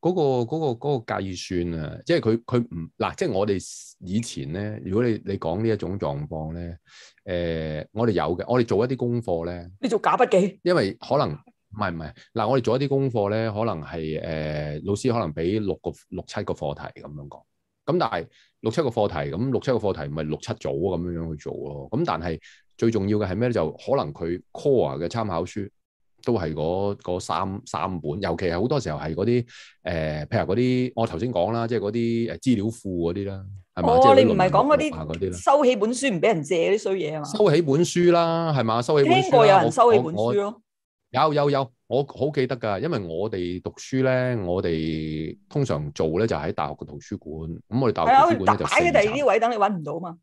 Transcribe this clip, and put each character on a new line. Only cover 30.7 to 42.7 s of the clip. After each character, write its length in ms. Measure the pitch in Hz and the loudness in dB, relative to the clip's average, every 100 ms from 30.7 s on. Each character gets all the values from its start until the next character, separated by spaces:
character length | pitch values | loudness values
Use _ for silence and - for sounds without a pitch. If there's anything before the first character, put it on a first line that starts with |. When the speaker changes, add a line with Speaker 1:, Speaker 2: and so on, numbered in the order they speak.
| 127 127 113 | 2 -2 -2
Speaker 1:
我 100 | 113 | -2
頭 100 | 82 | -2
先 120 | 123 | -2
講 200 | 92 92 | 0 0
啦， 140 | 117 117 | 0 -2
即 80 | 117 | -2
係 20 | |
嗰 120 | 101 | -2
啲， 400 | 117 117 117 117 | -2 0 -2 -4
誒， 60 | 98 | -4
資 160 | - 113 | 0 2
料 80 | |
庫 160 | 104 110 | 0 -4
嗰 300 | 98 90 85 | -6 -2 -2
啲 140 | 90 98 | -2 -6
啦， 160 | 98 98 - - - | -8 -12 -16 -14 -2
係 60 | |
嘛？ 60 | - | 2
Speaker 2:
哦， 80 | 247 | 6
Speaker 1:
即 60 | 269 | 8
係 20 | |
嗰 60 | 262 | 10
啲 80 | |
Speaker 2:
你 80 | 233 | 8
唔 40 | 202 | 6
係 140 | 185 | 4
講 0 | |
嗰 260 | 220 262 294 | 4 4 4
啲 140 | 302 | 2
Speaker 1:
論 0 | |
文 0 | |
目 0 | |
錄 60 | 240 | -4
啊 100 | 156 | -8
嗰 120 | 170 | -4
啲 100 | 190 | -4
啦。 60 | 90 | -2
Speaker 2:
收 260 | - 285 | 4 6
起 120 | 262 247 | 6 4
本 140 | 214 | 0
書 160 | 247 269 | 0 0
唔 80 | 180 | 2
俾 60 | 202 | 2
人 160 | 190 | 2
借 280 | 143 175 170 | 0 0 2
嗰 40 | |
啲 80 | 208 | 2
衰 100 | 196 | 0
嘢 160 | 190 151 | -2 -2
啊 60 | 156 | -4
嘛？ 40 | |
Speaker 1:
收 260 | 147 214 208 | -6 2 4
起 80 | 151 | 6
本 120 | 160 139 | 4 2
書 280 | 175 175 175 | 2 4 6
啦， 400 | 170 170 165 165 | 6 4 2 2
係 120 | 143 | 2
嘛？ 180 | 113 113 | 2 2
收 180 | 123 151 | 4 4
起 80 | 139 | 6
本 40 | |
書 40 | 370 | 6
啦， 60 | |
Speaker 2:
聽 80 | 381 | 6
過 160 | 247 214 | 8 8
有 120 | 190 | 8
人 120 | - | 6
收 220 | - 233 | 6 6
起 60 | 214 | 6
本 60 | 165 | 4
書 200 | 180 113 | 0 0
咯。 80 | 202 | 2
Speaker 1:
我， 840 | 202 233 _ _ _ _ _ 123 156 | -2 -6 _ _ _ _ _ 2 2
我， 60 | |
有， 0 | |
有， 160 | 147 143 | 4 2
有， 220 | 139 131 _ _ | 2 -2 _ _
我 160 | 120 | -2
好 240 | - - 143 | -2 -2 -2
記 100 | 147 127 | 0 -2
得 80 | 131 | -2
㗎， 240 | 110 | -2